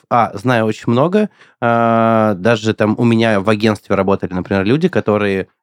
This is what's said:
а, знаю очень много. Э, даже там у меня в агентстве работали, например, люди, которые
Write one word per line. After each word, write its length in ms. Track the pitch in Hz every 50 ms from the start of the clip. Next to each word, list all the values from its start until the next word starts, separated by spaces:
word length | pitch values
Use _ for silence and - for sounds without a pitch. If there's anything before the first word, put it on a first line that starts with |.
| _ _
а, 220 | 127 120 110 - 87
знаю 280 | 101 101 127 123 113 110
очень 240 | 107 107 - - -
много. 400 | 117 123 143 175 185 214 214 202 - _ - - _ _ 123
Э, 720 | 117 117 117 117 117 113 113 113 113 113 110 107 107 104
даже 380 | 87 90 113 120 107 107 110 104
там 220 | - 110 107 104 -
у 60 | 123
меня 340 | 117 117 113 117 113 107 98
в 80 | 92 110
агентстве 460 | 110 104 107 110 104 - - - 104
работали, 380 | 92 95 98 98 - - 87 92
например, 300 | 92 87 - 101 98 92
люди, 240 | 104 127 160 170 180
которые 580 | - 107 - - 104 104 104 101 95 95 90 - _ _